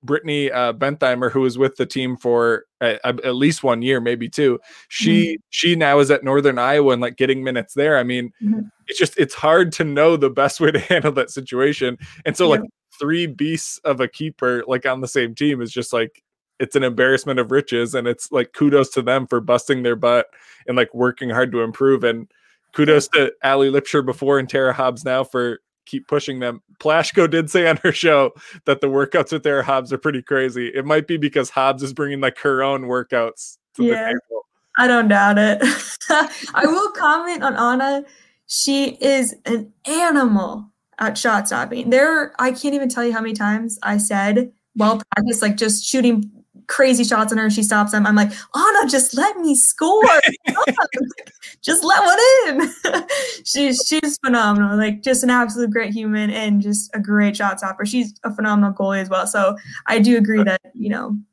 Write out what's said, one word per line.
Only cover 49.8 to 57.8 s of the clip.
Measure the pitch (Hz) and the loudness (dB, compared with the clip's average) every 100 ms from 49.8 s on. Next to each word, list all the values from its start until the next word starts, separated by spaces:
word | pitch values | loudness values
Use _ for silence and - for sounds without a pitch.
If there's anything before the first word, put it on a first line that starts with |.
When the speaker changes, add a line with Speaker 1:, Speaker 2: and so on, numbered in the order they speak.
| 311 415 | 2 4
Speaker 1:
<laughs> | 440 320 - - - | 6 6 4 0 -4
Speaker 2:
Come | 262 | 0
on. | - - 339 254 254 - - _ - - | 0 0 -4 -4 -8 -10 -20 _ -20 -12
Just | - - | -2 0
let | 320 381 | 2 4
one | 392 392 494 523 392 277 311 - 370 | 4 6 6 6 4 0 -2 -2 -4
in." | 349 339 571 | -4 -4 -6
<laughs> | 523 392 - | -6 -10 -6
She's, | 269 285 254 - | 0 0 0 0
she's | 302 302 294 262 | -2 -2 -4 0
phenomenal. | 240 214 208 202 208 | 2 2 2 2 0
Like, | 214 208 | 0 -2
just | - 254 | -2 0
an | 254 | 2
absolute | 247 240 214 240 | 2 0 -2 -2
great | 220 220 | -2 -4
human | 214 214 214 214 | -4 -4 -2 -2
and | 208 214 202 | -2 0 0
just | 202 208 - 220 | 0 -4 -4 -8
a | |
great | 202 208 202 208 | 0 2 2 0
shot | 202 190 | -4 -4
stopper. | 196 190 | -8 -8